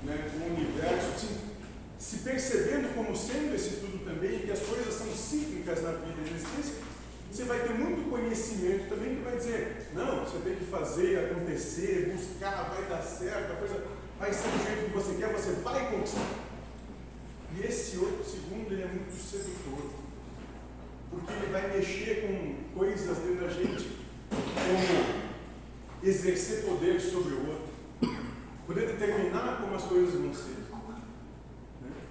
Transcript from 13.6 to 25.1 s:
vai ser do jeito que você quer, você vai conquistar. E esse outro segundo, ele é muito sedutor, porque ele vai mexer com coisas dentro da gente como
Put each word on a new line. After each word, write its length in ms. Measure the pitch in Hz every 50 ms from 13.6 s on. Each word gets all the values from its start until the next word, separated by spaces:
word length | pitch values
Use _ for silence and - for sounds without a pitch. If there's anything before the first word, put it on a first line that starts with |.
| 202 180 190 208 - - - - - - - -
vai 140 | 196 208
ser 160 | 196 - - -
do 160 | - - -
jeito 260 | 208 220 214 208 185
que 60 | -
você 180 | 190 185 - 180
quer, 180 | 175 - -
você 200 | - 190 - 185 180 175
vai 280 | - 254 277 269 254 226
conquistar. 440 | 214 196 - - - - - - - - - - - - - - - - - - - - - - - - - - - - - - 156
E 100 | 185 -
esse 300 | 233 - - 208 - 190 180
outro 260 | 190 202 185 - -
segundo, 480 | - - 190 - 165 190 220 214 208
ele 100 | 190 190
é 40 | 185
muito 300 | 180 180 180 196 - 180
sedutor, 720 | 180 - - 196 196 196 180 180 - - 143 135 147 143 131 - - - - - - - - - - - - - - - - - - - - - - - -
porque 220 | - - - -
ele 200 | 214 202 196 -
vai 240 | 190 190 196 196 202
mexer 460 | 190 185 - 190 190 214 220 202 214 214
com 520 | 196 190 180 165 147 139 - - - - 180
coisas 400 | 190 202 208 - - 180 170 170
dentro 280 | - 180 180 180 -
da 20 | 175
gente 540 | - - - - - - - - - - - - - - - - -
como 880 | - - - - 180 180 180 185 185 185 180 175 - - -